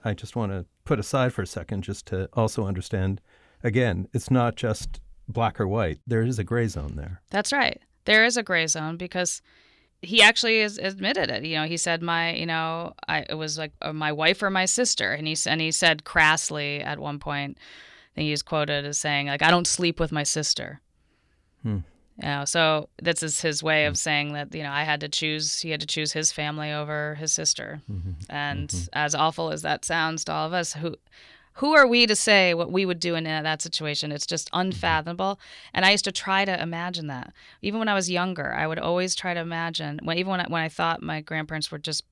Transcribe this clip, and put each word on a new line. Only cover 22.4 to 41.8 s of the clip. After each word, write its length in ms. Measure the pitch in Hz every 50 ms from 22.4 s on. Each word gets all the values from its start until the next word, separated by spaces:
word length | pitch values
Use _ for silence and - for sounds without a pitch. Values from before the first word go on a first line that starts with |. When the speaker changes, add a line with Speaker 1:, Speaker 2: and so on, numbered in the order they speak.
| 143
Speaker 2:
so 440 | - - 170 160 156 156 151 151 - _ -
this 200 | - 170 165 -
is 180 | 165 156 147 -
his 220 | - 165 147 143
way 240 | 156 160 156 156 151
of 60 | 147
Speaker 1:
Hmm. 40 | 147
Speaker 2:
saying 360 | - - 160 151 147 147 147 147
that, 200 | 147 147 - -
you 80 | 160
know, 80 | 151 143
I 140 | 139 143 151
had 160 | 156 151 147
to 80 | 147 147
choose, 520 | 147 - 165 156 151 156 156 151 - -
he 100 | - 165
had 100 | 156 151
to 60 | 151
choose 260 | 151 - 160 151 151
his 180 | - 160 156 156
family 400 | - - 151 151 151 151 151 151
over 420 | 151 151 151 147 151 151 147 151 151
his 160 | 147 160 156
sister. 500 | - - 160 151 - - - 104 - 151 - -
Speaker 1:
Mm-hmm. 200 | 104 92 85 92 90 80 85 -
Speaker 2:
And 380 | - 147 143 143 143 - - 147
Speaker 1:
Mm-hmm. 200 | - 90 87 87 -
Speaker 2:
as 200 | 139 151 147 151
awful 360 | 151 156 160 156 - 165 160
as 120 | 156 151
that 220 | 156 151 151 - -
sounds 400 | - 165 165 160 160 160 156 -
to 80 | -
all 140 | 156 156 156
of 80 | 160 175
us, 180 | 180 170 -
who, 240 | - 151 160 170 - - _ _ _ - - - - - _ _ _
who 200 | - - 294 311
are 120 | 302 277
we 200 | 247 233 240 240
to 100 | 220 214
say 380 | 202 - 226 208 196 185 180 170
what 180 | 165 170 -
we 140 | 175 190 196
would 140 | 180 180 170
do 160 | 170 175 170
in 80 | 165 160
that, 180 | 160 156 156
that 180 | 151 156 156 156
situation? 520 | - 170 - - 156 151 147 - - 151
It's 120 | 147 147 -
just 260 | - 170 160 - -
Speaker 1:
Mm-hmm. 100 | - 175
Speaker 2:
unfathomable. 800 | 185 190 180 - - 175 160 156 151 170 170 175 190 196 202 - - - - - - - -
And 100 | - 185
I 60 | 190
used 160 | 202 202 -
to 60 | 202
try 340 | 190 - - 196 190 190 202
to 120 | 196 185 -
imagine 440 | - 170 170 165 175 180 180 170 160 147
that. 260 | 139 127 - - - _ - - - _
Even 180 | - - 202 226
when 80 | 226 214
I 40 | 202
was 140 | 196 185 175
younger, 420 | 180 175 180 185 185 160 143 - -
I 120 | - 156
would 120 | 156 160 165
always 360 | - 165 175 180 185 185 -
try 200 | - - 185 175
to 60 | 170
imagine, 600 | 165 170 170 165 165 165 165 - 160 147 147 156
when, 140 | - 170 165
even 140 | 175 185 190
when 100 | 190 180
I, 60 | 175 -
when 140 | 165 165
I 80 | 160 160
thought 320 | - - 180 165 165 -
my 180 | - - 156 156
grandparents 500 | 151 - 160 156 156 151 160 156 151 -
were 80 | -
just 240 | 151